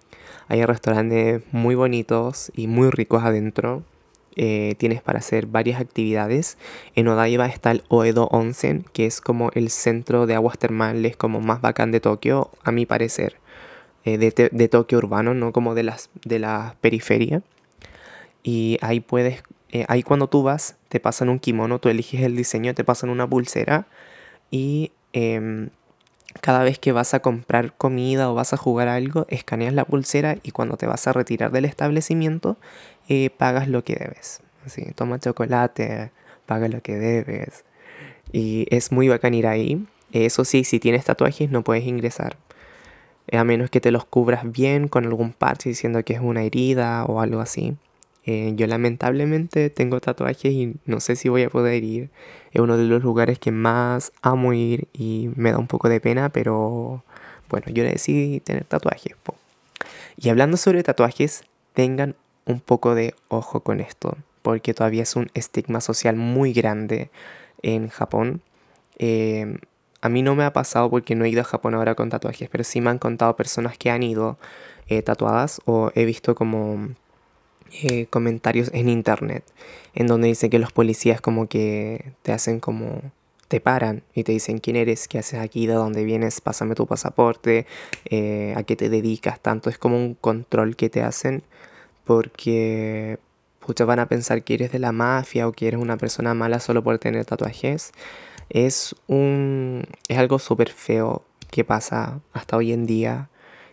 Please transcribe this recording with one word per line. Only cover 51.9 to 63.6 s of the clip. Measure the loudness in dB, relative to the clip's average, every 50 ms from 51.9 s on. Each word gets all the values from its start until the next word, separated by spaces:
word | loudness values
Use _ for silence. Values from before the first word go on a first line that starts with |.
| -4 -6 -6 -8 -12 -20 -20 -20 -20 -20 -16 _ 0
Es | 2
uno | 4 4 4
de | 4 4
los | 4 2 2 2
lugares | 2 2 4 4 2 2 0
que | -2 -2 0
más | 2 2 2 2 2 2 0 0 -2 -4 -6 -10 _ 2
amo | 2 2 4 4 2 2
ir | 2 2 0 0 -2 -4 -6 -8
y | -8 -6 -4 -4 -4 -4 -6 -2
me | 0 2 2 2
da | 2
un | 0
poco | 0 -2 0 2 2
de | 2 2
pena, | 2 2 2 2 0 0
pero | 0 0 0 0 0 0 0 -2 -2 -4 -6 -8 -8 -12 -14 _ -20 -20 -20 -20 -20 -20 -10 -6
bueno, | -6 -6 -4 -4
yo | -2 0 0
decidí | 0 0 -2 -2 0 0 0 0 0 -2 -4
tener | -4 -4 -4 -6 -4
tatuajes, | -2 -4 -2 0 0 -2 -2 -6 -12 -16 -12 _
po. | -12 -12 -12 _ _ _ _ _ _ _ -16 -16 -16 -16 -18 -20 -20 -14
Y | -4 0 2
hablando | 4 6 6 4 4
sobre | 2 4 4 4 4 2
tatuajes, | 2 2 4 2 2 2 0 -2 -2 -2 -6 -12 _ _ _ _ _ _
tengan | 0 2 2 2 0 -2 -4 -4 -8 _ _ _ _ _
un | -4 -4 -4
poco | 2 2 2 4 4 4 2
de | 2 0 -2 -4 _ _ _
ojo | -6 -6 -4 -4 -6 -4